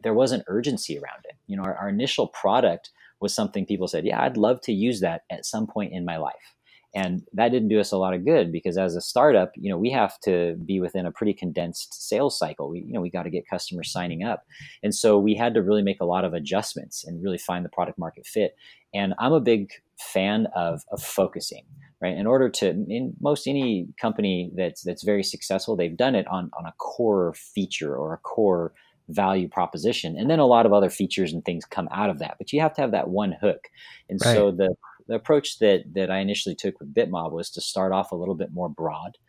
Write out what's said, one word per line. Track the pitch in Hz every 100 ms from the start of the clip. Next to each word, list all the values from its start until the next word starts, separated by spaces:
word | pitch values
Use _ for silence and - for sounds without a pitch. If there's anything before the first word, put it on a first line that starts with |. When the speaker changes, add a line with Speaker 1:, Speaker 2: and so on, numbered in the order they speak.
Speaker 1:
there | 113
wasn't | 110 131 120 -
urgency | 101 127 123 - 73
around | 71 - -
it. | - -
You | 98
know, |
our, | 95 -
our | 101
initial | 101 135 - 113
product | - 98 113 120 85 - _ - _
was | 101
something | - 104 104 92
people | 98 90
said, | 82 85
"Yeah, | -
I'd | 131 123
love | 104 127
to | -
use | 101 117 113
that | 90 85 -
at | 87 -
some | 110 107
point | - 101
in | 92 87
my | 82
life." | 73 - - _ _ _ _
And | 98 95 90 -
that | 101 117
didn't | 127 110
do | 107
us | 98
a | 95
lot | 92
of | 90 107
good | 160 87
because | 82 92 87
as | 92 85
a |
startup, | - 120 147 113 92 -
you | 98
know, | 90
we | 113
have | 131 101 -
to | - 90 87 85 82
be | 98
within | 90 95 87
a |
pretty | - 107
condensed | 98 92 80 87 - - - -
sales | 107 139 -
cycle. | 78 - 71
We, | 85
you | 110
know, | 120
we | 87
gotta | 90 85
get | 85 -
customers | 90 - 90 80
signing | 90 90 82
up. | 104 107 - - - -
And | 104
so | 101 113 104
we | 104
had | 104 117 113
to |
really | 92 107
make | 98 98
a | 87
lot | 92
of | 92
adjustments | 82 71 95 - - - -
and | 80 85
really | 95 90
find | - 90 87
the |
product | - 87 85
market | 82 - -
fit. | 107 101 - - - _
And | 101 - 185
I'm | 123
a | 156
big | 120 113 98 - _ -
fan | - 98 98 107 110 92
of, | 85 82 -
of | 98
focusing. | - - 92 - - - _ - - _
Right. | 90 92
In | 104
order | 131 127
to, | - 98
in | 85 101 113 127 -
most | 143 147 -
any | 139 131 101 87 -
company | 117 107 104 90 90 87
that's, | 90 -
that's | 90 87
very | 98 101
successful, | 95 - - 95 - 101
they've | 85 85
done | 127
it | 117 90
on, | 92 87 -
on | 82
a |
core | - - - 117 101 87
feature | 78 - - 92 - 76 67
or | 78
a | 82
core | - - 104 87 82 - _ _ -
value | 82 98 95 90
proposition. | - 87 82 90 - 85 78
And | 117
then | 160
a | 135
lot | 120 113
of |
other | 104 95
features | - 95 - 90
and | 82
things | - 87 -
come | - 85
out | 95 104
of | 76
that, | 156 -
but | -
you | 143
have | 160 156
to |
have | 135
that | 101 65
one | 92 101 82
hook. | 104 - - _ - - _
And | 95
so | - 110 101
Speaker 2:
Right. | 90
Speaker 1:
the, | 95 90 - - -
the | 110
approach | - 147 - -
that, | 107 95 - 87
that | 92
I | 95
initially | 98 101 -
took | 80 98 -
with | 71
Bitmob | 110 117 87 82
was | 80 85
to | -
start | - 98 95
off | 95 98
a | 90
little | 90 85
bit | -
more | 85 87
broad, | 73 80 78 90 -